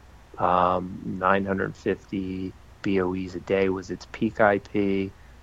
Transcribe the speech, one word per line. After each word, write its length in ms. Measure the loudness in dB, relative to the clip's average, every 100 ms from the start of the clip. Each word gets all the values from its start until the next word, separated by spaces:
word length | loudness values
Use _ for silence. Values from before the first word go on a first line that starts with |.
| -20 -20 -18 -2
Um, 800 | 2 4 4 2 -4 -8 -8 0
nine 260 | 2 2 2
hundred 300 | -2 -4 -4
fifty 800 | -4 -4 -4 -6 -6 -6 -8 -10 -20 -8
B 180 | -2 0
O 120 | 0
Es 220 | -2 -6 -8
a 40 |
day 300 | -2 2 2
was 220 | 0 -6
its 160 | -10 -10
peak 300 | -4 -2 4
I 160 | 4 4
P, 540 | 0 -2 0 0 -2 -8 -20 -20